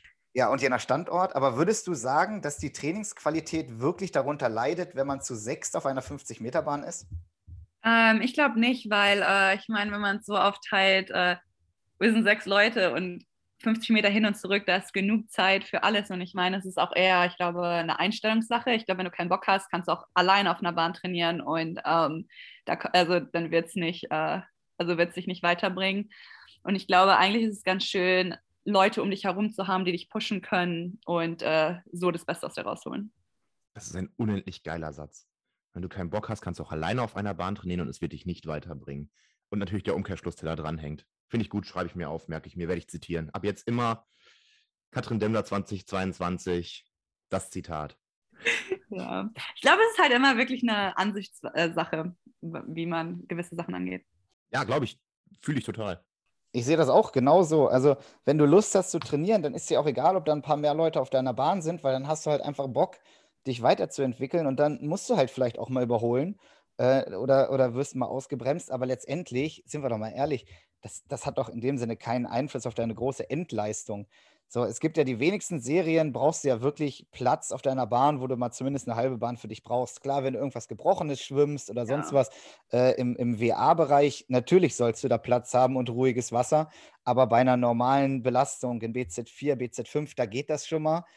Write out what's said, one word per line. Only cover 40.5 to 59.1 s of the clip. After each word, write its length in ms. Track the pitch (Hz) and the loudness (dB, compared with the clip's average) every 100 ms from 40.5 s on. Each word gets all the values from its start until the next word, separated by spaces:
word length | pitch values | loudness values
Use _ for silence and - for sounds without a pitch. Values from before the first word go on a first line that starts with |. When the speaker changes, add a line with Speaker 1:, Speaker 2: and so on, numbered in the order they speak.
| 80 | -6
Speaker 3:
da 80 | |
dranhängt. 420 | 78 80 73 78 _ _ _ | -6 -6 -8 -12 _ _ _
Finde 160 | 117 | -4
ich 60 | 104 | -4
gut, 160 | 101 - | -6 -6
schreibe 220 | 92 87 | -6 -6
ich 80 | 90 | -6
mir 140 | 76 | -8
auf, 200 | 82 - | -8 -8
merke 180 | 80 - | -10 -10
ich 80 | 87 | -8
mir, 140 | 85 | -6
werde 100 | 87 | -6
ich 80 | - | -8
zitieren. 440 | 80 - 82 78 | -12 -8 -6 -6
Ab 100 | 92 | -6
jetzt 240 | 101 95 - | -6 -6 -4
immer 380 | 120 117 113 _ _ _ _ _ _ _ _ _ | -2 -2 -4 _ _ _ _ _ _ _ _ _
Katrin 280 | 127 - 113 | -10 -4 -2
Demmler 240 | 107 110 | 0 0
zwanzig 420 | - 101 - 98 - | -2 -4 -4 -10 -6
zweiundzwanzig, 1000 | 95 95 85 90 90 92 87 85 - _ _ _ _ _ | -4 -4 -4 -4 -4 -2 -2 -4 -12 _ _ _ _ _
das 200 | 95 - | -6 -6
Zitat. 480 | 90 - 76 73 - _ _ _ - - - - 381 - | -10 -8 -8 -8 -12 _ _ _ -8 -4 -4 -4 -10 -10
Speaker 2:
Ja. 400 | 190 - 190 202 - - - | -10 -8 -6 -8 -10 -14 0
Ich 60 | |
glaube, 200 | 269 370 | 4 6
es 160 | 453 440 | 4 4
ist 40 | |
halt 120 | 294 | 4
immer 240 | 240 269 262 | 6 4 4
wirklich 260 | 262 262 | 0 0
eine 340 | 233 208 196 - | 0 0 -2 -2
Ansichtssache, 1200 | 202 202 190 - - - 165 165 - 160 170 - _ _ | -2 -4 -8 -12 -6 0 0 0 -2 -4 -6 -10 _ _
wie 440 | 165 165 - 165 170 | -10 -10 -8 -6 -2
man 420 | 165 165 175 - | -2 -4 -8 -8
gewisse 280 | 170 175 170 | -8 -6 -8
Sachen 200 | 170 - | -6 -4
angeht. 300 | 131 185 _ _ _ _ _ | -4 -6 _ _ _ _ _
Speaker 3:
Ja, 120 | 131 | -4
glaub 200 | 110 143 | 0 0
ich. 180 | 120 - _ _ _ _ | 0 -6 _ _ _ _
Fühle 160 | - 143 | -4 -4
ich 80 | - | -4
total. 360 | 110 104 90 _ _ _ _ _ | -4 -4 -6 _ _ _ _ _
Speaker 1:
Ich 140 | 123 120 | -4 2
sehe 120 | 165 | 4
das 120 | 135 | 6
auch 220 | 165 220 | 6 4
genauso. 560 | 135 135 175 160 156 131 | 4 6 6 6 4 4
Also, 300 | 131 143 135 - _ - | 6 4 4 -2 _ 0
wenn 120 | 147 | 4
du 80 | 147 | 8
Lust 300 | 180 208 196 | 6 6 2
hast 160 | - | 0
zu 80 | 170 | -4
trainieren, 420 | - | -4